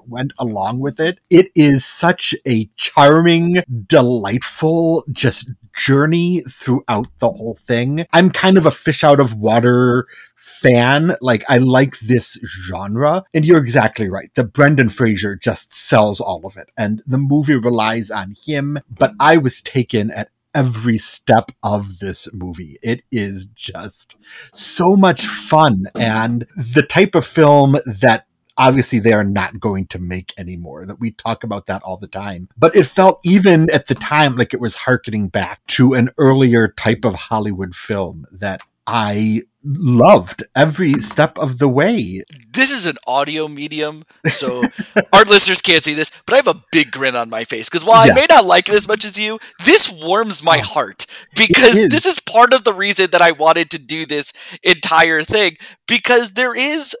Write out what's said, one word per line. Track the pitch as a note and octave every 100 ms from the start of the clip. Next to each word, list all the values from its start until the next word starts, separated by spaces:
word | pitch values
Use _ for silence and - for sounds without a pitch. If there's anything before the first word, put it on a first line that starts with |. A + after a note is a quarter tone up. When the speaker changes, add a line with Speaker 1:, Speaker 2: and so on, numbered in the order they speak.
| A#2+
Speaker 1:
went | A#2+ C#3 -
along | A#2+ G#2 G2 B2+
with | C#3 D3
it. | E3 F3+ -
It | E3+ F#3 -
is | D3 C3+ -
such | - E3+ F3 - C3 C3+
a | A2+ G#2 -
charming, | - - C#3+ D#3 E3+ E3 E3+ F3+ D3 A#2+ F#2+
delightful, | D#3 B2 A#2+ G2 B2+ - - D#3+ E3 E3 E3 D3
just | B2+ C3 - - - _ -
journey | - C#3 D3+ E3+ F3 F3+ B2+
throughout | - C3 C3 - G#2+ B2+ -
the | A#2+
whole | G#2 A2+ -
thing. | - A#2 B2+ D3+ E3+
I'm | E3 F#3
kind | - - F#3+
of | D#3
a |
fish | - - -
out | D3+ C#3+
of | B2+ A2
water | G#2+ A#2 A#2+ B2 B2 B2 - - - _
fan. | - - C3+ A#2+ B2 C#3+ E3+ -
Like, | B2+ A2 -
I | B2+
like | C3 B2+ C#3 -
this | A2 B2 - - -
genre. | F#2 F2+ F#2 G2+ A2+ D3 F3+ F#3+
And | D#3+ D3+
you're | E3
exactly | A#2+ B2+ A2 - G2
right. | F#2+ - -
The |
Brendan | A#2 - C#3+ C#3+ A#2
Fraser | - A#2 G2 G2+ G2
just | A#2 F#2+ - -
sells | - A#2+ G#2+ G2
all | - F2 F#2+
of | F#2+
it. | - -
And | G#2+ G#2+ C3+
the | C3
movie | C#3 D3 C#3+ C3
relies | A#2+ A#2 A2 A#2 G#2
on | G#2+ F#2+ G#2
him. | - D3 C#3+ D3 -
But | A#2 C3+ -
I | D3 E3
was | C3 -
taken | - C3 A#2 A2 G#2+
at | G#2+ A2+ _ _ D3
every | B2+ A2 A#2+ A2
step | - - - A2+ - -
of | G2+ G#2 G2 F2+
this | F#2+ - -
movie. | G2+ F2+ E2+ D#2 -
It | A#2 B2+ -
is | A#2 G2+ G2 G2 -
just | - F#2 G#2 - - _ _ - -
so | - - - F3+ G3
much | F#3+ - -
fun | - - D#3 D3+ G2 F#2+ -
and | A2+ A2 A#2 A#2+ A#2+ F3+
the | A#2 C#3+
type | C#3 E3+ G3+ E3
of | -
film | E3 D3 C#3+ C#3 C#3 B2+
that | G2 B2+ A2+ _ _ _ -
obviously | C3 C3+ - A#2+
they | A2+
are | G#2+
not | G2 G2 F#2 -
going | G#2+ F#2+ F#2
to | F2+
make | F2+ F#2 F#2 -
anymore, | F2 F2 E2 D2 F#2+
that | G#2
we | A#2
talk | - A2+ A2
about | A2 G2+ -
that | F#2+
all | F#2 F#2
the | G2
time. | F#2+ G#2 F2+ F#2 -
But | D#3+ G#3
it |
felt, | C#3+ - F#3+ -
even | E3+ G3 F#3+ D#3+ D#3+
at | D3+ -
the | B2+
time, | - D3+ C#3+ B2
like | A2+
it | B2
was | A#2 -
hearkening | - B2 - G#2+ F#2+
back | G#2 F2+ G2+ -
to | - B2+ B2+
an | B2 -
earlier | C3+ C3+ B2+ A#2 G#2+
type | - - A#2
of | A#2 F2+
Hollywood | - A2 G#2 F#2 F#2 -
film | - G2+ F2+ D2 -
that | F#2 G2 F#2+ _ _ -
I | A2+ G#2 G#2 A2 A2 - _
loved | C#3+ D3 C#3 A#2+ D#3+ E3+ E2+ - - B2+
every | D#3 D3 E3 C#3+
step | G#2+ - D#3 -
of | C#3+ B2
the | C#3+
way. | B2+ F3+ A#3 G2 F#2+ - - A2
Speaker 2:
This | B3 C4+
is | C4 F3+
an | C#3 -
audio | C3+ C#3+ D#3 D#3
medium, | C#3+ D3 D3+ D3+ D#3 - _ D#3
so | - C3 B2 B3 - -
Speaker 1:
<laughs> | G#3 -
Speaker 2:
our | G3
listeners | G#3+ G3+ F#3+ F3+
can't | - D#3+
see | D3+
this, | D3+ D3+ - -
but |
I | C4
have | A#3+
a | - -
big | D#3+ C3
grin | B2+ C3+ A#2+
on | A#2
my | A2+ A#2
face, | A2+ A2
'cause | E3+ G#3
while | A3+ A3+
Speaker 1:
Yeah. |
Speaker 2:
I | C4
may | D#4+
not | D4 F#3
like | F3 F#3
it | G#3
as | G3+
much | G#3+ G#3
as | G#3
you, | G#3+ A3 - -
this | F3+ G#4+ -
warms | E3 D#3+ G3+ A3+ F#3+
my | D#3+ D3+
Speaker 1:
Oh. |
Speaker 2:
heart, | - D3+ G#2 - - - - -
because | A3 - B3+ A3
Speaker 1:
It | G#3
is. |
Speaker 2:
this | C#4+ F#4
is | -
part | - A3+ B3
of | C4 A3
the |
reason | F#3 G3+ G3 F3+
that | F3
I | E3+
wanted | D3 D#3+ E3 D#3+
to | D#3
do | B2 D#3+ D3
this | D3 C#3 - - E3+
entire | - E3 - D#3+ E3 D#3+
thing, | D#3 G#3+ F#3 D#3+ - - -
because | A3+ - A#3+ A3
there | G3 B3+
is | A#3 C#4 D#4 C#4 -